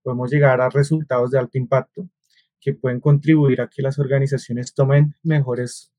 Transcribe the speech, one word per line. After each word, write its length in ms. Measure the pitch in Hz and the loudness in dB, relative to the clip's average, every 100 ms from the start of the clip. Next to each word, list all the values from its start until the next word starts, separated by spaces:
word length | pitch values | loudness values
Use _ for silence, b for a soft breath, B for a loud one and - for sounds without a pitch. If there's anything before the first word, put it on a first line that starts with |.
podemos 300 | 131 123 123 | -6 -6 -2
llegar 280 | 147 143 127 | 2 4 4
a 80 | 127 | 2
resultados 600 | 139 143 156 151 127 123 | 0 0 0 0 -2 0
de 80 | 131 | 0
alto 220 | 123 139 | -2 -6
impacto 500 | 123 131 - - 185 _ _ _ _ _ | 0 -2 -2 -16 -18 _ _ _ _ _
que 140 | - | -8
pueden 260 | 139 127 123 | -4 -6 -2
contribuir 640 | 147 143 143 156 139 123 | 0 2 4 2 2 0
a 80 | 120 | -4
que 140 | - | -4
las 160 | 135 143 | -6 -4
organizaciones 720 | 135 139 135 135 - 120 123 | -2 -2 -2 -4 -6 -10 -6
tomen 400 | - 135 143 147 - | -2 2 4 2 -2
mejores 720 | 160 151 131 120 123 - _ | -2 -2 0 -4 -6 -10 _